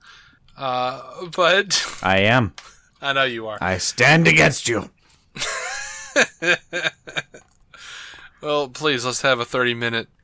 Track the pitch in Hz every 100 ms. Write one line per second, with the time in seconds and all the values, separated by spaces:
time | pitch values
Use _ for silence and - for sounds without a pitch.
0 | - - - _ _ - 135 127 127 135
1 | - - 185 160 170 190 208 - - -
2 | 92 95 104 127 104 - - - _ _
3 | 139 135 131 113 110 104 90 92 - -
4 | 127 165 165 156 156 131 - 110 - _
5 | _ _ _ - - 508 719 807 855 -
6 | - - - - 170 170 - 175 165 -
7 | - 147 - - _ _ _ - - -
8 | - - - _ 151 147 131 123 151 131
9 | 123 113 139 123 117 131 123 117 120 113
10 | - _